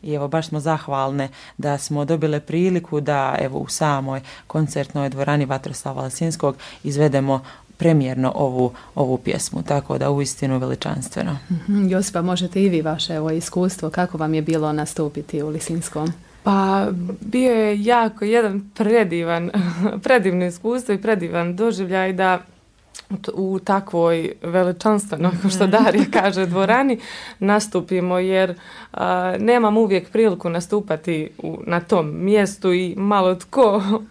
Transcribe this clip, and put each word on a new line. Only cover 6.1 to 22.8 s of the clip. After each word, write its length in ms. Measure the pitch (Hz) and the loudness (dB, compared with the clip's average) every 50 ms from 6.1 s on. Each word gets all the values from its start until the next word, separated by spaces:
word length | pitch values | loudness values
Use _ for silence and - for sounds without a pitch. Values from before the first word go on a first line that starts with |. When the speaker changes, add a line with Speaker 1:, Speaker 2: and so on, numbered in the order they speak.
| - - 170 165 160 - - 139 135 - - - - - - | -4 -2 -2 -2 -2 0 0 0 0 -2 -8 -20 -16 -10 -8
Speaker 1:
izvedemo 600 | 143 139 143 151 147 131 139 135 139 135 131 135 - - - - - - | -4 0 2 4 4 4 2 2 2 0 -2 -2 -8 -20 -20 -20 -14 -4
premijerno 540 | - 185 165 160 151 135 127 131 127 131 131 - | 0 4 4 4 4 4 2 0 0 0 0 0
ovu, 360 | - 147 131 127 127 127 120 123 - - - - | 0 -2 0 0 0 0 0 -2 -6 -18 -8 -2
ovu 220 | 147 143 127 131 | -2 0 0 0
pjesmu, 460 | 120 - - - 147 - - - - 156 | -2 -2 -2 -2 -2 -4 -4 -6 -6 -2
tako 340 | - 143 143 139 - 139 | -2 -2 -2 -2 -2 -4
da 120 | 131 135 139 | -2 0 0
uistinu 460 | 143 143 143 135 - - 139 135 131 | 0 0 -2 -4 -4 -4 -2 -2 -2
veličanstveno. 800 | 127 127 131 127 - - 147 - 135 127 - - - - 175 147 135 - - | -2 -2 -4 -4 -4 -6 -6 -6 -6 -8 -8 -6 -6 -4 -4 -6 -6 -6 -4
Speaker 2:
Mhm, 360 | 180 165 - - 202 208 196 | -6 -4 -2 -2 0 2 2
Josipa, 340 | 185 185 185 196 - - 175 | 2 0 0 -2 -2 -2 -2
možete 400 | 170 185 180 175 180 175 - 190 | -2 -2 -2 -2 -4 -2 0 2
i 80 | 196 196 | 2 2
vi 120 | 175 160 | 2 0
vaše, 320 | 156 156 156 151 - - 165 | 0 -2 -2 -4 -4 -4 -4
evo, 180 | 156 156 160 | -2 -2 -2
iskustvo, 580 | 156 170 170 - - 180 180 185 180 - - 156 | -2 -4 -4 -4 -2 0 0 -2 -2 -4 -6 -4
kako 280 | - 180 180 180 175 | -2 -2 -2 -2 -2
vam 160 | 156 160 156 160 | -4 -2 0 0
je 80 | 156 | 0
bilo 320 | 156 165 165 156 151 156 151 | 0 0 0 0 0 0 -2
nastupiti 680 | 151 151 - - - 156 147 147 143 151 - - 151 147 | -2 -4 -4 -4 -4 -4 -4 -4 -8 -10 -8 -6 -6 -6
u 60 | 151 | -6
Lisinskom? 580 | 151 160 - - 165 170 160 - - 156 151 165 165 - - - - - - | -6 -6 -6 -4 -4 -4 -6 -6 -6 -4 -4 -4 -6 -8 -12 -20 -12 -4 0
Speaker 3:
Pa, 440 | 202 196 196 190 190 196 196 196 208 190 175 175 180 196 - | 0 2 2 2 2 2 2 0 0 -2 -4 -4 -6 -8 -8
bio 300 | - 214 214 254 254 254 233 | -8 -4 0 2 2 4 4
je 300 | 220 214 214 208 208 208 | 4 2 2 0 0 2
jako 420 | 233 240 240 226 220 220 - 208 | 2 4 4 4 2 0 -2 -2
jedan 440 | 208 226 240 226 208 190 202 196 - | 2 2 2 2 2 0 -4 -6 -6
predivan, 800 | - - 220 208 226 233 214 175 170 170 165 165 170 170 175 175 - 202 180 175 170 | -4 0 2 4 4 4 4 2 0 -2 0 0 0 -2 -2 -2 0 0 0 0 -2
<laughs> 280 | 170 190 208 - 196 - | -2 -2 -2 -2 0 2
predivno 420 | - 262 240 185 190 175 180 180 | 4 4 4 4 2 2 0 0
iskustvo 480 | 180 170 175 - 220 240 254 240 214 202 | -2 -4 -4 -4 -2 -2 -2 -2 -2 -2
i 40 | |
predivan 580 | 196 202 220 220 190 170 165 170 170 170 175 175 | -2 0 0 0 0 0 -2 -2 -2 -2 -2 -2
doživljaj 580 | 180 220 233 202 185 196 175 185 190 185 190 190 | 0 0 0 0 -2 -2 -2 0 0 0 0 0
da 260 | 180 190 185 185 180 - - - _ _ _ _ _ | 2 2 2 2 0 -2 -8 -20 _ _ _ _ _